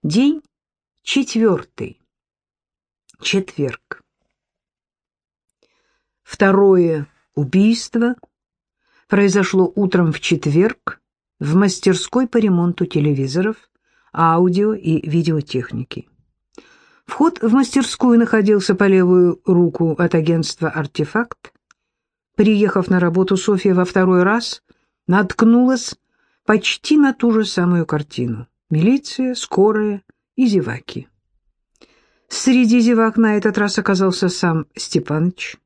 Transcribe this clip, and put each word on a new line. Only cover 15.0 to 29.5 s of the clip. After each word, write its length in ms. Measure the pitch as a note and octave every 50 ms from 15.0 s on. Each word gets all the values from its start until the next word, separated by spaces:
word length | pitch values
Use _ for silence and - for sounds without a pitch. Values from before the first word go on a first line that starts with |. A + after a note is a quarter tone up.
| - D#3
видеотехники. 1000 | D3 E3+ D#3+ E3 D#3+ D3+ C#3 - - B2+ B2 - - A#2 B2+ _ - - - _ _ _ _ _ _ _ _ _ _ - _ _ _ _ _ _ _ _ _
Вход 360 | - - - D4 E4+ - -
в 120 | - A3+ A3
мастерскую 680 | C#4 C4 B3 - C#4 B3+ - - - B3 B3 A#3 A#3
находился 560 | A#3 A3+ - A3 G3 G#3 G#3+ G3+ F#3+ - G3
по 120 | F#3 G3+
левую 540 | G3 F#3+ F#3 F#3 F3+ F3+ F3+ F3+ F3 E3+ - _
руку 480 | - F3+ F3 F3 E3 - - E3+ E3 D3+
от 220 | - F3 E3+ -
агентства 520 | E3 D#3 D#3+ E3+ E3 D#3 - - _ E3 D#3
"Артефакт". 840 | - D#3+ D3+ - _ - D3+ - - G#3+ A#3+ A#3 - _ - - _ _ _ _ _ _ _ _ _ _ _ _ _ _ _ _ _
Приехав 540 | - G#3 G#3+ G#3+ G3+ G#3+ G3 - F#3+ F3+ -
на 100 | F#3+ F3+
работу, 380 | F3+ F3 E3 F#3 F#3+ F#3 G3
Софья 360 | F#3+ - - G#3 F#3 - G3+ F#3
во 120 | F3+ F#3
второй 380 | F3+ - F#3+ F#3 F#3 F#3 F3+ F3+
раз 400 | G3 G#3+ A#3 A3+ - - - _ _ _ _ _ _ _ _ _
наткнулась 880 | - F3+ G3+ G#3 F#3+ - - A#3 A3+ A#3 A#3+ B3 B3+ C4 A#3+ - - - _ _ _ _ _ _ _ _ _ _
почти 540 | - G#3+ F#3 - - - - - - D4+
на 160 | D4+ C#4+ C4+ B3
ту 180 | _ - A#3+
же 140 | A3 A3 G#3+
самую 400 | G#3+ - F#3 F3 F3 F3+ E3+ D#3+
картину. 640 | - D#3 D3+ D3 _ - - B2 A#2+ A2+ G#2+ A2+ _ _ _ _ _ D#3
Милиция, 600 | D#3 E3 A3 C4 C#4 - - - - C4 B3+ B3
скорая 680 | - - -